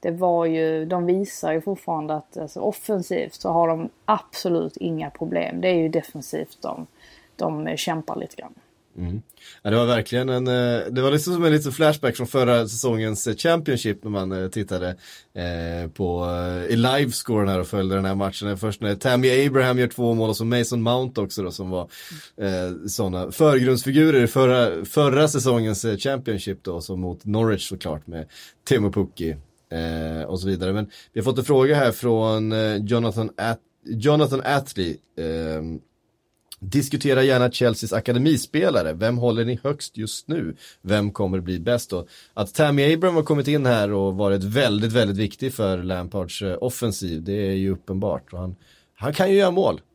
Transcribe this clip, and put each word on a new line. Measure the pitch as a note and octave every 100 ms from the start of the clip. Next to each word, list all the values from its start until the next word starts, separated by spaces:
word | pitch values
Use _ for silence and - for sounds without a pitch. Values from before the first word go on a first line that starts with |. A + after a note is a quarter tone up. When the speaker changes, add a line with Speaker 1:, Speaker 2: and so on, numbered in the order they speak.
| F3
Speaker 1:
det |
var | E3+ F3+ E3+ E3
ju, | D#3+ D#3+ D#3+ D#3
de | F3+ F3
visar | F#3 G3 - E3
ju | D#3+
fortfarande | D#3+ F#3+ - E3 D3+ D3+
att, | - -
alltså, | D#3 -
offensivt | F#3 G3 - G#3 F3 F3+ -
så | - E3+
har | E3 E3+
de | E3 E3 _ -
absolut | G#3+ - - F#3 E3+ E3 -
inga | F3+ D#3+ D3+
problem. | - E3 F3 - -
Det | F#3
är | F3+
ju | D#3+
defensivt | E3 D#3 D#3 C3+ D3+ D#3+ -
de, | - - - _ - - _ _
de | E3 D#3 D#3 D#3+
kämpar | - D#3+ D3+ -
lite | - -
grann. | - - _ _ _ -
Speaker 2:
Mm. | F2+ G2 - - - -
Ja, | G#2
det | A2
var | A#2+
verkligen | A#2+ G#2 B2 B2+
en, | B2+ B2+
eh, | B2 B2 A#2+ E2
det | B2
var | C3
liksom | D3 D3+
som | F3+ E3+
en |
liten | D3+ C#3+
flashback | B2+ D#3 D3+ C3 A#2
från | A#2+
förra | C#3 B2 A#2+ A2
säsongens, | A2+ C3 A2+ A2 G#2+ -
eh, | G#2+
Championship | E3 E3+ D#3+ B2 A2+ G2
när | A2
man, | G2+ F#2+
eh, | F#2+ F#2
tittade, | A2 G2 F#2 F2+ F2+ - - _
eh, | - F2 E2+ E2+ E2+ E2+
på, | - F#2 F2 F2
eh, | F2 F2 F2+ F2
i | A2+
livescoren | A#2 C3+ C#3+ A#2 - A2 G2
här | F#2+
och | F2
följde | G2+ F#2+ G2
den | F#2+
här | F#2+
matchen. | G2 F#2+ G#2 G2
Först | A2 G#2
när | G#2+ G2+
Tammy | C3 B2 C3 B2+ C#3+
Abraham | C3+ B2+ B2
gör | B2
två | - A#2+
mål | A2+ A2
och | G#2
så | A2+
Mason | B2 A#2+ A#2+
Mount | A2+ B2 B2+ B2
också | G2 -
då, | F#2+
som | F2+ F#2
var, | F#2 E2+ - - D#3 - -
eh, | G2+ F#2 F2+ F2+ F#2+
såna | - G2+ F2+ F#2
förgrundsfigurer | - D#3 C#3 B2+ B2+ C3 C3+ D#3 C#3+
i | A#2
förra, | C3+ C3 B2+ A#2 E2+ F#2+
förra | - C#3+ C3 D3+
säsongens, | D3 B2+ A#2+ A2 G#2 A#2
eh, | G2+
Championship | C3+ C3+ B2 G#2+ G2 F#2+
då, | - F2
så | E2+ F#2
mot | F2+ E2+ G#2
Norwich | G#2 A2+ G2+ -
såklart | F#2 F2 D2+ -
med | E2 D#2 - - _ -
Teemu | C3 G2+
Pukki, | - - - E2 D2+ C#2+ _ _ E2
eh, | E2 D#2+ D#2+ D#2+
och | D#2+ F#2
så | F#2
vidare. | F#2 F#2
Men | G2 G#2 - -
vi | -
har | A2
fått | A#2+
en | B2+
fråga | C#3 C3 D3
här | B2+
från, | A2 B2 A2+ A2 A2 A2
eh, | A2 A2 G#2+
Jonathan | G#2 A#2 A2+ G#2 A2 -
At-, | G#2+ A2+ _ _ -
Jonathan | A2 B2+ D3+ D3 C3+ -
Atley. | C#3 C#3 - F2 D2+ _ -
Ehm, | E2 D#2+ D#2+ D#2+ D#2+ D#2+ _ _ _ _ _ _ _ -
"Diskutera | F#2+ C3+ C#3+ - C#3+ C3
gärna | C3 C3 B2
Chelseas | - B2 A2 A2+
akademispelare. | G#2 A2 A#2+ C#3+ C#3+ - D3+ F#3 C3 D#2+
Vem | D#2+ A2 B2
håller | A#2+ A2+ A#2
ni | A#2+
högst | C#3 C#3+ - -
just | G#2+ - -
nu? | E3 D#3 - - -
Vem | F#2 G#2 G#2
kommer | - G2 F#2+
bli | F2+ F2+
bäst | E2+ A#2+ -
då?" | F#2 E2 - -
Att | - G#2
Tammy | - D3+ C#3+ C#3
Abraham | E3 F#3 E3+
har |
kommit | D3+ D3 C3+
in | D3 B2+
här | A#2+ G2+
och | G2+ G2 F#2+
varit | G#2 G2
väldigt, | F#2+ A2 B2+ G#2 A2+
väldigt | A2+ G#2 G2
viktig | G#2+ - C3+
för | - G#2 F#2
Lampards, | F2+ F#2 F2+ G2+ F2+ -
eh, | G2 F2+
offensiv, | B2 - A#2 G2 F#2 E2
det | E2 G2+ G2
är | F#2+
ju | F#2+
uppenbart. | F#2 - F#2+ G#2 D2+ -
Och | F2+
han, | F#2 G2 _ _ _ _
han | A2
kan | D3+ F#3+
ju | G3
göra | F#3+
mål | F3 E3 E2+ _